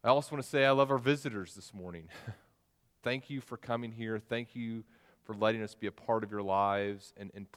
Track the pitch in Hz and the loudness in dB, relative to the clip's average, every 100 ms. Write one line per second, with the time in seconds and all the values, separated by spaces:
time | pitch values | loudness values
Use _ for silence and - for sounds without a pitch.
0 | 113 139 143 147 127 147 135 135 135 135 | 6 4 2 -8 -2 4 6 6 4 4
1 | 123 143 139 107 90 101 - 101 90 85 | 4 2 0 -6 -8 -12 -16 -14 -12 -12
2 | 82 - - - _ _ _ _ _ _ | -14 -14 -14 -14 _ _ _ _ _ _
3 | 123 131 - 139 - 120 - 117 120 110 | -4 -4 -4 -10 -8 -12 -4 -4 -4 -8
4 | 113 110 - 117 120 120 113 113 - _ | -4 -6 -4 -4 -4 -8 -6 -6 -10 _
5 | _ _ - 104 110 113 107 - 104 - | _ _ -12 2 2 2 -4 -6 -8 -6
6 | - 113 107 104 98 98 101 101 101 101 | 0 0 0 -4 2 4 4 4 0 -4
7 | - - 101 104 95 | -12 -16 -16 -14 -16